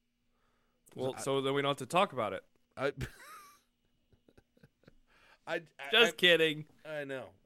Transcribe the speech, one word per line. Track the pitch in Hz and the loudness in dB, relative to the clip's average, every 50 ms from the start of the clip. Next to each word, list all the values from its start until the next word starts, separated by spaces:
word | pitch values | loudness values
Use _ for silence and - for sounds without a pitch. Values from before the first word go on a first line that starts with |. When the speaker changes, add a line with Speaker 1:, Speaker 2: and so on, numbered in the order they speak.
| _ _ _ _ _ _ _ _ _ _ _ _ _ _ _ _ _ - - | _ _ _ _ _ _ _ _ _ _ _ _ _ _ _ _ _ -18 -10
Speaker 1:
Well, | 127 127 131 127 - | -8 -6 -6 -6 -6
Speaker 2:
I | |
Speaker 1:
so | 113 143 139 139 | -4 -2 -2 0
then | 131 135 135 | 0 0 0
we | 143 | 0
don't | 139 139 | 0 0
have | 143 - | -2 -4
to | 131 | -4
talk | 113 - 175 202 - 139 | -2 0 0 0 0 0
about | 127 110 101 95 | -4 -4 -4 -4
it. | - - _ _ _ _ _ _ - | -8 -10 _ _ _ _ _ _ -4
Speaker 2:
I, | 127 143 143 135 | -4 -4 -4 -6
<laughs> | 127 - - - 508 571 1077 1077 1077 1077 1077 _ _ _ _ _ _ _ _ _ _ _ _ _ _ _ _ _ _ _ _ _ - - _ _ _ - - - _ _ _ _ _ - - _ _ | -8 -12 -12 -16 -20 -20 -20 -20 -20 -20 -20 _ _ _ _ _ _ _ _ _ _ _ _ _ _ _ _ _ _ _ _ _ -20 -20 _ _ _ -20 -20 -20 _ _ _ _ _ -20 -20 _ _
I, | - 165 | -6 -6
I, | 170 165 143 _ - - - | -6 -8 -10 _ -12 -4 0
Speaker 1:
Just | - 220 - 175 165 | 4 4 4 4 4
Speaker 2:
I, | |
Speaker 1:
kidding. | - 180 180 170 160 160 160 151 151 151 - - - - 151 | 4 6 6 8 8 6 4 0 -2 -8 -14 -18 -20 -14 -10
Speaker 2:
I | 156 151 143 | -8 -8 -8
know. | 135 135 131 113 95 98 _ _ | -6 -8 -8 -10 -12 -16 _ _